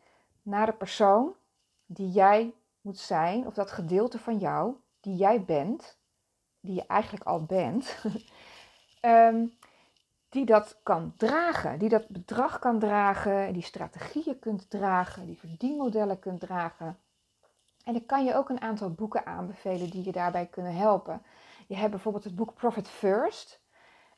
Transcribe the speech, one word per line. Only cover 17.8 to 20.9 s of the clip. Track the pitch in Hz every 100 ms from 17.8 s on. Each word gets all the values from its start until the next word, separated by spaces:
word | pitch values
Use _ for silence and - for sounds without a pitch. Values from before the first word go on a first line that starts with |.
En | -
ik | 233 233
kan | 277
je | 262
ook | 262 269
een | 247
aantal | 226 208 196
boeken | 165 214 214 -
aanbevelen | 170 180 180 196 185 175
die | 185
je | 190
daarbij | 180 175 175 175
kunnen | - 180
helpen. | 170 214